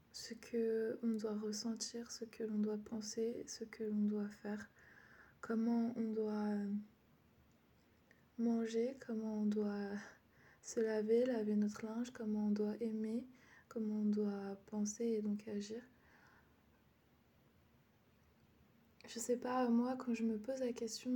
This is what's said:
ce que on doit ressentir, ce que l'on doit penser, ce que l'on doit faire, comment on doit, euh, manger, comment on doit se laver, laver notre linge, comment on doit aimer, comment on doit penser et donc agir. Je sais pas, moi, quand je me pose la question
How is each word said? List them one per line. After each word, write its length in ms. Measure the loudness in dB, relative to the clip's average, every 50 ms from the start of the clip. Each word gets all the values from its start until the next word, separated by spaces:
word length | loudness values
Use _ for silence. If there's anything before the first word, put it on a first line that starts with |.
| -20 _ -16
ce 200 | -14 -12 -12 -12
que 640 | -12 -10 -4 0 2 2 4 2 2 2 0 0 0 0
on 100 | 0 0
doit 240 | 2 0 -2 -2 -2
ressentir, 760 | -2 -2 -4 -2 -2 -4 -4 -4 -6 -6 -6 -8 -8 -8
ce 140 | -8 -8 -8
que 180 | -10 -6 -6 -4
l'on 140 | -2 2 2
doit 220 | 2 2 0 -2
penser, 640 | -4 -6 -6 -6 -6 -4 -2 -2 0 0 -2 -4 -8
ce 200 | -8 -8 -8 -8
que 180 | -10 -8 -6 -4
l'on 240 | 0 2 4 4 4
doit 220 | 2 2 -2 -4
faire, 380 | -6 -8 -6 -6 -6 -6 -6 -12 _ -20 -20 -20 -20 -20 -20 -20 -20 -20 -20 -20 -18 -16
comment 520 | -4 0 0 2 4 4 4 4 2 2 0
on 160 | 0 0 0
doit, 360 | 2 0 2 2 2 2 2 2
euh, 200 | 2 2 0 0 0 -2 -2 -6 -16 _ _ _ -20 _ _ -20 _ -20 -20 _ -20 _ _ _ _ _ _ _ -20 _ _ _ -20 _ -20 _ _ 0
manger, 580 | 2 2 4 2 0 0 2 2 2 2 0 -4 -6
comment 360 | -4 -4 -2 -2 -2 -2 0
on 40 | 2
doit 460 | 2 2 2 2 0 0 -2 -4 -4 -6 -6 -8 -10 -18 -20 _ _ _ -20 -20 -20 -20 -18 -14
se 160 | -6 0 0
laver, 440 | 2 2 2 0 4 4 6 6 6
laver 320 | 4 2 2 2 2 4
notre 300 | 4 2 2 0 -4 -8
linge, 240 | -6 -4 -4 -4 -6
comment 380 | -6 -6 -4 -2 0 0 2 2
on 20 |
doit 240 | 2 2 2 0 0 0
aimer, 440 | -2 -2 0 -2 -2 0 -2 -2 -4 -6 -14 -20 -20 -20 -20 -20 -20 _
comment 300 | -4 -2 -2 0 0 2
on 60 | 4
doit 520 | 4 4 4 2 0 0 -2 -4 -6 -8 -8 -10
penser 400 | -6 -2 0 0 0 0 0 2
et 160 | 2 2 2
donc 260 | 2 0 -2 -2 -2 -4
agir. 360 | -4 -4 -4 -4 -8 -10 -10 -14 -20 -20 -20 -20 -20 -20 -20 -20 -20 -20 -20 _ _ _ _ _ _ _ _ _ _ _ _ _ _ _ _ _ _ _ _ _ _ _ _ _ _ _ _ _ _ _ _ _ _ _ _ _ _ _ -20 _ _ _ -20 _ _ -20 _ -20 _ _ -18 -10
Je 120 | -8 -6
sais 180 | 0 0 0 0
pas, 320 | 0 0 2 2 4 6
moi, 260 | 6 6 6 4 0
quand 200 | -2 0 -2 0
je 80 | 2 2
me 160 | 0 0 0
pose 220 | -2 -4 -2 0
la 120 | 0 -2 0
question 380 | -2 -4 -4 -6 -6 -2 0 0